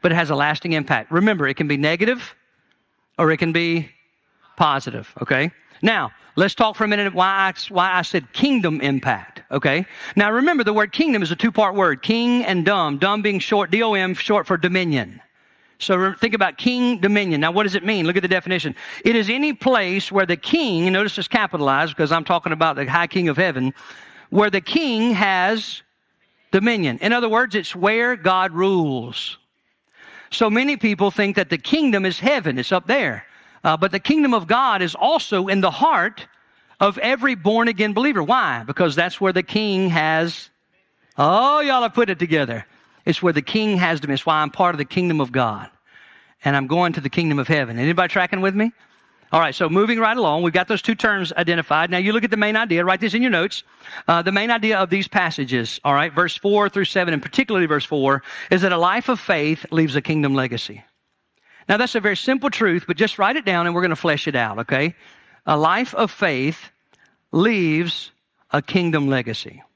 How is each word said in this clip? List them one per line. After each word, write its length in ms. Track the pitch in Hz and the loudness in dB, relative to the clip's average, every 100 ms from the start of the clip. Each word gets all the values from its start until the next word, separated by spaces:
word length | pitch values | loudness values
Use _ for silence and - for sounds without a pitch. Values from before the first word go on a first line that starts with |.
but 100 | 180 | 2
it 40 | 165 | 0
has 120 | 156 | 0
a 60 | |
lasting 400 | 143 147 151 175 | 0 0 0 -2
impact. 360 | 156 139 127 110 | -4 0 -2 0
Remember, 380 | 165 208 196 139 | 0 2 2 -2
it 60 | |
can 140 | 135 151 | -2 -2
be 100 | 143 | 0
negative 560 | 151 170 214 247 - - _ _ _ _ _ _ _ - | 0 0 0 -2 -8 -20 _ _ _ _ _ _ _ 0
or 120 | 160 | 0
it 80 | 160 | 2
can 140 | 165 | 0
be 360 | 165 170 165 151 _ _ _ _ _ _ - | 0 0 -2 -4 _ _ _ _ _ _ 0
positive, 520 | 156 139 131 120 104 - | 2 2 -4 -12 -14 -12
okay? 280 | - 131 156 - _ - | -2 0 0 -6 _ -2
Now, 320 | 208 214 123 - - - | 0 0 -2 -10 -10 0
let's 180 | 196 | 0
talk 220 | - 220 208 | 2 0 2
for 80 | |
a 40 | 214 | -2
minute 240 | 208 202 | 0 -2
why 140 | 180 190 | 0 2
I, 280 | 196 190 180 - | 2 0 -2 -4
why 180 | 185 185 | 0 2
I 100 | 185 | 0
said 300 | 170 185 135 | 0 -4 -4
kingdom 480 | - 285 262 175 151 | -2 2 2 0 0
impact, 600 | 139 139 135 107 - - - | 0 0 -2 -4 -6 -20 -6
okay? 340 | 139 143 147 190 - - | -2 0 -2 -4 -12 -6
Now, 160 | - 208 | 0 2
remember, 320 | 226 294 320 | 2 2 2
the 100 | 214 | 0
word 200 | 214 208 | 0 0
kingdom 300 | - 320 226 | 0 0 0
is 80 | 165 | -2
a 40 | 170 | 0
two-part 380 | 233 220 208 | 0 2 0
word, 280 | 202 180 135 | 2 2 0
king 420 | - 226 240 247 | -2 0 2 0
and 200 | 240 180 | 0 0
dom, 340 | 165 202 156 139 | 2 2 0 0
dom 240 | 190 208 | 0 0
being 180 | 208 196 | 0 -2
short, 300 | - 208 180 | 0 0 2
D 120 | 202 | 0
O 120 | 226 | 2
M, 200 | 202 185 | 0 -2
short 320 | 180 - 208 165 | -4 0 0 2
for 100 | 180 | 0
dominion. 640 | 175 185 175 139 98 101 _ _ _ _ _ _ | 0 0 0 -2 -2 -12 _ _ _ _ _ _
So 180 | - 185 | -2 0
re-, 180 | 190 | 0
think 200 | 185 226 | -2 -2
about 240 | 208 185 - | 0 -2 0
king 420 | 247 247 247 226 | -2 0 0 0
dominion. 400 | 190 208 196 151 | 0 0 0 0
Now, 100 | 156 | 0
what 140 | 175 | 0
does 100 | 208 | 0
it 100 | 190 | -2
mean? 220 | 180 214 160 | -2 -2 0
Look 100 | 180 | 0
at 60 | |
the 60 | 180 | 0
definition. 480 | 185 180 185 147 - - - | -2 -2 -4 -4 -8 -14 -2
It 120 | - 233 | 0 2
is 120 | 202 | 0
any 240 | 247 302 | -2 -2
place 600 | 254 262 247 185 190 - | -2 2 2 2 -2 -2
where 120 | 196 | 0
the 120 | 185 175 | 0 -2
king, 560 | - 339 277 170 180 | 0 0 2 0 2
notice 260 | 190 208 208 | 2 0 -4
it's 80 | - | -2
capitalized 680 | 240 208 170 143 135 160 147 | -2 -2 -2 0 2 0 -2
because 160 | 151 | 0
I'm 120 | 165 | 0
talking 280 | 151 175 175 | 0 -2 0
about 240 | 156 160 139 | 0 0 0
the 120 | 135 | -2
high 200 | 165 170 | 0 0
king 200 | 190 170 | 0 0
of 80 | 143 | 2
heaven, 380 | 180 131 131 - - - - - - | 0 0 -4 -4 -20 -20 -20 -20 -2
where 200 | 190 208 | 2 2
the 100 | 196 | 0
king 540 | - 320 311 226 233 | -2 -2 0 0 0
has 680 | 196 202 185 185 220 208 - _ _ _ _ _ _ _ | 2 2 2 0 -2 -6 -16 _ _ _ _ _ _ _
dominion. 460 | 190 220 226 156 123 | 0 2 0 -2 -2
In 140 | 190 | 0
other 160 | 240 233 | 0 2
words, 280 | 220 247 202 | 2 0 -2
it's 180 | 165 | -6
where 400 | 180 196 220 240 | -2 0 2 0
God 380 | 240 165 185 185 | 0 0 2 0
rules. 840 | 165 190 190 156 131 120 - - - _ _ _ _ _ _ - - - | 0 2 2 0 -2 -6 -10 -12 -14 _ _ _ _ _ _ -20 -20 -12
So 180 | - 226 | 0 2
many 280 | 220 269 269 | 2 0 0
people 340 | 226 196 196 | 0 2 0
think 240 | - 202 | 0 0
that 160 | 202 185 | 0 -2
the 80 | 170 | -4
kingdom 480 | - 311 294 202 190 | -2 0 2 2 0
is 140 | 175 | -2
heaven. 380 | 226 285 160 127 | 0 0 0 -4
It's 120 | 123 | -2
up 160 | 185 180 | -2 0
there. 400 | 269 175 104 - - - - | -2 -2 -6 -14 -20 -20 -4
Uh, 120 | - 160 | -2 0
but 160 | 190 | 0
the 80 | 196 | -2
kingdom 340 | - 311 285 | 0 2 4
of 120 | 226 165 | 2 2
God 360 | 226 269 202 | 2 2 2
is 120 | 175 | 0
also 540 | - 240 320 - 196 190 | 0 2 2 0 -2 0
in 120 | 196 | 2
the 100 | 190 | 2
heart 560 | - 302 254 180 - - _ _ _ _ _ | 2 2 2 0 -6 -20 _ _ _ _ _
of 180 | 196 196 | 0 0
every 360 | 208 262 269 | -2 0 0
born-again 580 | 233 170 226 233 190 214 | 0 0 2 2 0 0
believer. 300 | 208 269 220 | 2 0 0
Why? 420 | 147 254 185 120 113 | 2 2 2 -2 -6
Because 300 | 139 175 143 | 0 0 2
that's 240 | 175 - | -2 0
where 120 | 196 | 0
the 100 | 180 | 0
king 460 | 180 208 214 190 190 | -2 -2 0 0 2
has, 600 | 165 156 160 170 - - _ _ _ _ _ _ - | 2 2 0 0 -6 -16 _ _ _ _ _ _ 0
oh, 440 | 143 196 262 302 | 2 4 4 2
y'all 220 | 294 262 | 2 2
have 120 | 233 | 0
put 160 | - 220 | 0 0
it 80 | 170 | 0
together. 480 | 170 156 131 117 - _ _ _ | 0 0 0 -6 -12 _ _ _
It's 180 | - 160 | -2 0
where 100 | 180 | 2
the 100 | 151 | 0
king 340 | 139 220 214 190 | -2 -2 0 2
has 240 | 175 160 | 2 0
dominion. 140 | 143 | -2
It's 120 | 135 - | -2 0
why 160 | 156 | 0
I'm 80 | 151 | 0
part 240 | - 180 | 0 0
of 40 | 160 | 0
the 60 | |
kingdom 360 | 143 185 180 156 | -4 -2 0 0
of 120 | 131 | 0
God. 380 | 127 120 104 - _ _ - - - _ _ | 0 0 -2 -12 _ _ -20 -20 -20 _ _
And 120 | 147 143 | 0 0
I'm 100 | 131 | 2
going 260 | 165 175 | 0 0
to 60 | 160 | 0
the 100 | 135 | -2
kingdom 280 | - 165 143 | -2 0 0
of 100 | 127 | 2
heaven. 300 | 156 123 117 | 0 0 -2
Anybody 320 | 143 170 175 | 0 2 0
tracking 300 | 196 180 196 | 0 0 0
with 140 | 190 | 0
me? 180 | 196 226 - _ _ _ _ _ | 0 -2 -2 _ _ _ _ _
All 80 | 160 | 2
right, 140 | 156 | 2
so 140 | 135 165 | 0 0
moving 300 | 175 214 226 | 2 2 2
right 180 | 220 240 | 0 2
along, 260 | 185 151 | 0 2
we've 100 | 175 | 0
got 160 | 175 185 | 0 0
those 140 | 214 | -2
two 120 | - | -2
terms 380 | 226 226 196 170 | 0 0 0 -2
identified. 560 | 165 170 170 156 151 175 | -2 0 0 0 0 0
Now 80 | 180 | 0
you 160 | 190 | 0
look 100 | 220 | 0
at 80 | 220 | 0
the 60 | 214 | 0
main 180 | 208 | 0
idea. 300 | 220 226 170 | 0 0 0
Write 160 | 180 190 | 0 0
this 140 | 214 | 0
in 80 | 208 | 0
your 80 | 254 | 0
notes. 320 | 180 190 - - _ - - - | 0 -2 -6 -14 _ -20 -10 0
Uh, 140 | 170 | 2
the 120 | 170 | 2
main 180 | 196 220 | -2 0
idea 280 | 233 214 208 | 0 2 0
of 120 | 185 | 0
these 180 | 196 190 | -2 0
passages, 720 | 208 175 156 131 127 113 - | -2 -2 -4 -2 -2 -2 -4
all 100 | 143 | 0
right, 180 | 139 160 | 2 0
verse 240 | 147 175 - | 0 -2 -2
four 320 | 202 208 202 | 0 2 2
through 160 | 202 | 0
seven, 300 | 185 196 175 | -2 0 0
and 80 | 156 | -2
particularly 440 | - - 262 202 165 | -4 -4 0 0 2
verse 180 | 147 | 0
four, 380 | - 151 135 135 - - - | -2 0 2 0 -2 -16 -2
is 100 | 185 | 0
that 120 | 190 | 2
a 40 | 175 | 2
life 320 | 175 214 - | 2 0 -2
of 100 | 240 | -4
faith 460 | - 170 151 160 - | -2 0 0 -2 -2
leaves 260 | 160 160 139 | 0 0 0
a 60 | |
kingdom 320 | - 156 143 | -2 0 2
legacy. 500 | 135 131 117 - 104 _ _ _ _ _ _ _ - - | 0 -2 -6 -10 -16 _ _ _ _ _ _ _ -20 -2
Now 120 | 202 | 0
that's 160 | 247 | 2
a 60 | 233 | 0
very 160 | 202 185 | 0 -2
simple 340 | - 262 277 | 0 0 -2
truth, 340 | - 208 170 - | 0 0 0 -2
but 120 | 175 | -2
just 200 | 214 - | -2 0
write 180 | 202 285 | 0 0
it 100 | 208 | -2
down 200 | 180 170 | 0 0
and 80 | |
we're 80 | 170 | 0
gonna 140 | 180 156 | -2 0
flesh 320 | 170 147 - | -2 -2 -2
it 80 | 135 | -2
out, 220 | 113 104 | -2 -4
okay? 360 | 117 135 156 - - - _ _ - | -2 -2 -2 -6 -20 -20 _ _ -2
A 100 | 151 | 2
life 380 | 160 196 254 | 2 2 -2
of 160 | - 220 | -2 -4
faith 600 | - 190 131 139 165 - _ _ _ _ _ _ | 0 -2 0 -2 -4 -14 _ _ _ _ _ _
leaves 800 | 160 214 220 165 156 170 - - _ _ _ _ | 0 2 2 0 0 -2 -6 -10 _ _ _ _
a 100 | 143 | -4
kingdom 480 | - 185 170 156 139 | 0 0 2 0 0
legacy. 540 | 135 117 107 113 - - | 0 -2 -10 -12 -18 -20